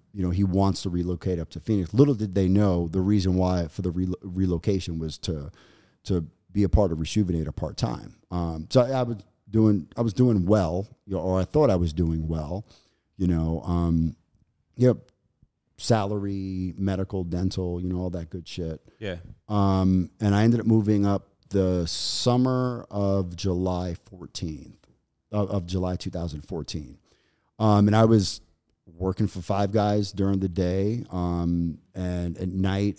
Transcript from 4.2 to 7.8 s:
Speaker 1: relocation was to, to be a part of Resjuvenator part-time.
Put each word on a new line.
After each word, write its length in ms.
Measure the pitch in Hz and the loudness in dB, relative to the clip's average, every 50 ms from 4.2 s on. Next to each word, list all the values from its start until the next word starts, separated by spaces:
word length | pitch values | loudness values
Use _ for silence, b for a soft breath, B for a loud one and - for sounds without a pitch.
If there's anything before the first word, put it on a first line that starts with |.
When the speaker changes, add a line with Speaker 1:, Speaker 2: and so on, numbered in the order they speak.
Speaker 1:
relocation 800 | - 98 87 92 95 92 87 82 - 110 98 95 - 90 82 80 | -8 -8 -2 -2 0 0 0 0 0 0 -2 -2 -2 -4 -6 -6
was 180 | 82 78 - - | -6 -8 -8 -8
to, 300 | - - 82 73 71 78 b b b b b b b b b b _ | -6 -6 -6 -6 -8 -12 b b b b b b b b b b _
to 200 | - 98 87 80 - - _ _ _ | -2 -2 -2 -2 -4 -10 _ _ _
be 100 | - 101 | 0 0
a 80 | 101 90 | 2 4
part 220 | - 113 104 87 | 4 4 4 2
of 80 | 80 78 | 2 -2
Resjuvenator 540 | 80 - - 107 101 87 85 82 78 73 - | -4 -2 0 0 0 0 0 -2 -2 -4 -6
part-time. 600 | - 80 73 - - | -6 -6 -6 -4 -4